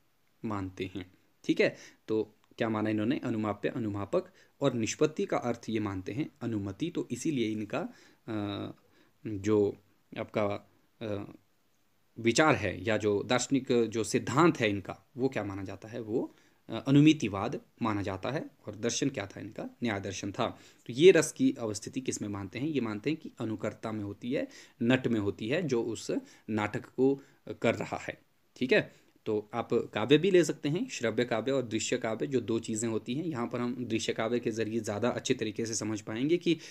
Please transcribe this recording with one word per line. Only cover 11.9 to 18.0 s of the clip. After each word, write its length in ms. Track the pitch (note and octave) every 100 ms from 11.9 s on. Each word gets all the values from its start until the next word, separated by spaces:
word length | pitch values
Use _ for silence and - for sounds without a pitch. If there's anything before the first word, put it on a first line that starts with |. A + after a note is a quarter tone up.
| _ _ -
विचार 360 | A#2 A#2 D#3
है 300 | A#2 F#2+ F#2
या 120 | G2+ G#2+
जो 260 | G#2+ G2+
दार्शनिक 500 | G#2+ B2 - C#3 B2+
जो 320 | A#2+ A2+ A2+
सिद्धांत 560 | G#2+ B2 G#2+ A#2+ E3 D3+
है 100 | A2
इनका, 400 | G2 - G2 _ B2+
वो 120 | C3
क्या 160 | -
माना 200 | G2+ G2
जाता 240 | G2 G2 A2
है? 120 | A#2+
वो, 360 | A2 A#2 D#4+ - _ _ -
अ, 160 | A2+ -
अनुमितिवाद 720 | C#3+ D3+ D3+ A2 G2 A2 C#3+ - -
माना 200 | A#2 G#2